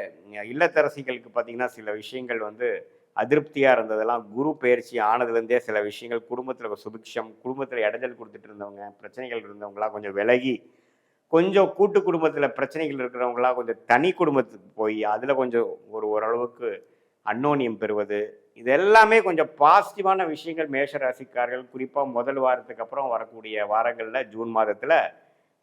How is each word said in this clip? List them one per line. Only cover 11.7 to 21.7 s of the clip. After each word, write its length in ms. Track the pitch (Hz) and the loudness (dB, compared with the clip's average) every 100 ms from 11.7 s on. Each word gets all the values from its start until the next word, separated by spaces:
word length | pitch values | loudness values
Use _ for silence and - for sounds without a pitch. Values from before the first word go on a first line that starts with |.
| - | 4
கூட்டு 240 | 202 196 | 2 4
குடும்பத்துல 480 | 180 170 160 143 139 - | 2 0 0 0 -2 0
பிரச்சனைகள் 420 | 135 160 160 139 | -4 -4 -6 -6
இருக்கிறவங்களா 500 | 123 123 123 120 127 123 | -8 -4 -4 0 0 0
கொஞ்சம் 240 | 117 113 - | -4 -6 2
தனி 180 | 120 170 | 4 4
குடும்பத்துக்கு 560 | 175 165 139 117 104 - - | 2 2 2 0 -8 -16 -4
போய் 180 | 107 110 104 | -2 0 -2
அதுல 200 | 110 127 | -2 0
கொஞ்சம் 360 | 131 127 117 104 - - | 0 0 0 -2 -6 -12
ஒரு, 180 | 110 107 107 | -8 -2 -2
ஓரளவுக்கு 540 | 110 120 120 117 117 98 - _ _ _ 107 | 0 -2 -4 -6 -8 -8 -14 _ _ _ -6
அன்னோனியம் 460 | 110 143 143 123 104 | -2 0 0 0 -2
பெறுவது, 360 | 107 104 101 104 104 - _ - | -4 -2 -2 -4 -4 -10 _ -8
இது 100 | 120 143 | 0 2
எல்லாமே 400 | 196 220 214 220 190 | 8 8 8 6 4
கொஞ்சம் 260 | 165 151 - | 0 -2 4
பாசிட்டிவான 640 | 147 190 240 - 190 190 175 | 8 8 4 -2 0 0 -2
விஷயங்கள் 360 | 151 165 160 156 | -6 -8 -6 -4
மேஷ 240 | 135 139 147 | -2 -2 -2
ராசிக்காரர்கள் 720 | 131 123 131 123 120 127 123 | -4 -4 -6 -4 -4 -4 -10